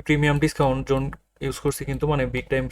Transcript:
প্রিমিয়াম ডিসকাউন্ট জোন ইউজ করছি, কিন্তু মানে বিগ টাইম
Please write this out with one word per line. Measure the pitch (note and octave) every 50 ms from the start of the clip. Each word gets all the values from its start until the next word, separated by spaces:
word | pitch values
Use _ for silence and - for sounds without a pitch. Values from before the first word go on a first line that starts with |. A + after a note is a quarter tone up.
| -
প্রিমিয়াম | - D3+ C#3+ D3 D3 C#3+ C#3+ D#3
ডিসকাউন্ট | D#3 - - C#3+ C3+ C3 C3+ C3 -
জোন | C3+ C3+ C3+ C#3+ - - _ _ _ - C#3+
ইউজ | C3+ - - -
করছি, | C#3+ - - C3+ C#3
কিন্তু | C3+ C3 D3 D3+
মানে | D3 C#3 B2+ B2 B2
বিগ | B2+ - - C3+
টাইম | C3 C3 B2+